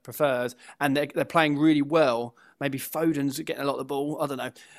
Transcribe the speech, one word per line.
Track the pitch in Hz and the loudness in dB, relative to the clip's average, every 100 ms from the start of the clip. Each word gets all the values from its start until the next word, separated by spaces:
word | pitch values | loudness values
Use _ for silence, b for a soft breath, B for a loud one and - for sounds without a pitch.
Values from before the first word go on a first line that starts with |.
prefers, | - 117 147 127 123 - B B | -12 0 0 2 -2 -8 B B
and | 143 139 | 0 0
they're, | 143 | -2
they're | 170 | -2
playing | 139 170 156 143 | 0 2 2 4
really | 156 151 | 4 4
well, | 143 160 143 117 120 - b b | 4 4 4 2 -4 -10 b b
maybe | 143 135 | -4 -4
Foden's | - 156 165 147 139 135 | -6 -2 0 2 0 -2
getting | 156 160 | -6 -4
a | 139 | -2
lot | |
of | 131 | -2
the | |
ball, | 135 139 143 151 | -2 -4 -4 -2
I | 147 | -4
don't | 131 | -4
know, | 123 - B | -8 -10 B